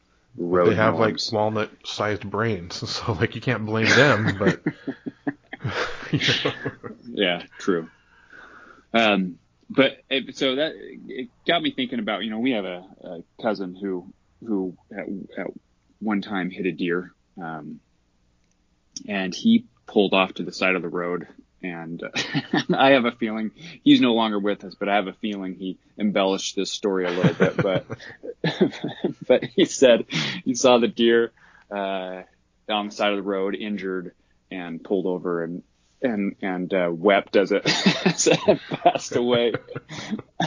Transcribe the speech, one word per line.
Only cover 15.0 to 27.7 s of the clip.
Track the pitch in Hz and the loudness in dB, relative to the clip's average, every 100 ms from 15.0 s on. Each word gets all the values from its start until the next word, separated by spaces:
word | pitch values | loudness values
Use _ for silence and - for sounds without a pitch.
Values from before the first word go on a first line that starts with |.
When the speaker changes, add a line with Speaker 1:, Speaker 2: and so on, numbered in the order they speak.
| 92 95 - - | -10 -10 -12 -10
Speaker 2:
at | 87 - - _ _ _ | -10 -12 -20 _ _ _
one | 104 101 | -4 -4
time | 95 98 90 | -2 -4 -6
hit | 92 92 | -4 -6
a | |
deer, | 82 87 87 92 _ _ - | -4 -2 -4 -6 _ _ -14
um, | 82 80 156 - _ _ _ _ _ _ _ _ _ _ _ - - | -12 -12 -12 -18 _ _ _ _ _ _ _ _ _ _ _ -18 -8
and | 101 92 | -6 -4
he | - 113 113 - _ - | -2 4 4 2 _ 0
pulled | 110 95 | 2 4
off | 95 95 - | 4 2 -2
to | |
the | 87 | -10
side | - 95 92 | -2 0 0
of | |
the | 82 | -2
road. | 87 87 90 82 - _ _ | -4 -4 -6 -8 -18 _ _
And, | 92 85 82 - | -12 -10 -10 -10
uh, | - - - 143 | -8 -8 -4 -4
<laughs> | - 147 - 170 | -2 -2 0 4
I | 139 | 6
have | 135 117 | 6 4
a | |
feeling | - 110 110 107 - - - | -2 -4 -4 -6 -8 -16 0
he's | 147 135 | 6 6
no | 127 | 6
longer | 113 110 104 | 4 2 0
with | 101 98 | 0 -2
us, | 95 - | -6 -8
but | 101 | 0
I | 101 | 2
have | 95 | 0
a | |
feeling | - 110 101 92 92 | -4 -6 -6 -6 -8
he | 92 87 _ - | -8 -10 _ -4
embellished | 107 98 95 95 - - | 0 2 2 0 -2 -4
this | 95 | -4
story | - 104 95 87 | -4 -2 0 0
a | |
little | 90 90 | 2 2
bit. | - 92 - | 4 2 2
But, | 98 | 0